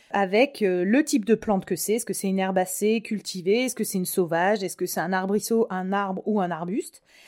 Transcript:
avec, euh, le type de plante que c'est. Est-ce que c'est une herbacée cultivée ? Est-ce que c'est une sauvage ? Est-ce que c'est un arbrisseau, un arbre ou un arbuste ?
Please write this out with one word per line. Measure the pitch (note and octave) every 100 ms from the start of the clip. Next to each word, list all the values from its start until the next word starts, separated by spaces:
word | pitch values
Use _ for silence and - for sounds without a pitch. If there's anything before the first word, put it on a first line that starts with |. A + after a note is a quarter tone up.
| -
avec, | G3+ F#3+ G#3 C#4+ -
euh, | G3 F3+
le | F#3 C4
type | D4+ C#4+ G3+
de | A3
plante | - F#3+ -
que | E3+
c'est. | - A#3
Est-ce | -
que |
c'est | F#3 G3
une | F#3+
herbacée | F#3+ F#3 F#3 - G#3+ A3
cultivée ? | G#3+ G#3+ - F#3 E3+ A3+ B3+
Est-ce | -
que |
c'est | G#3 F#3+
une | F3
sauvage ? | - E3+ E3 F#3 G#3+
Est-ce | F#3 -
que | F3+
c'est | F#3+
un | E3
arbrisseau, | F#3 F#3+ G#3 - A3+ -
un | F#3 F#3
arbre | G3 G3 F#3 A3+
ou | G#3
un | F3
arbuste ? | D#3+ F3 B3 - - _ -